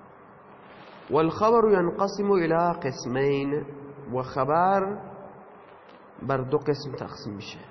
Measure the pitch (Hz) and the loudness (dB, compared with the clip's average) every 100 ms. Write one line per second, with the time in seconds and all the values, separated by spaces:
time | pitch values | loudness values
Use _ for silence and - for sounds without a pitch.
0 | - - - - - - - - - - | -20 -20 -20 -20 -20 -20 -20 -20 -20 -20
1 | - 147 165 - 214 233 220 196 175 - | 0 2 2 4 4 6 6 6 4 0
2 | 196 202 202 190 165 165 175 170 135 127 | -2 0 2 2 4 2 2 0 -4 -6
3 | 123 131 139 139 139 147 143 - - - | -4 0 2 2 0 -4 -6 -12 -16 -16
4 | - 127 127 143 135 160 185 196 190 208 | -8 -6 -4 -2 2 2 4 2 0 -6
5 | - - - - - - - - - - | -12 -16 -18 -20 -20 -20 -20 -20 -20 -20
6 | - - 123 135 127 147 143 139 135 123 | -20 -10 -4 -2 0 -2 0 -4 -6 -10
7 | 104 - 113 101 - - - | -10 -10 -12 -12 -12 -16 -18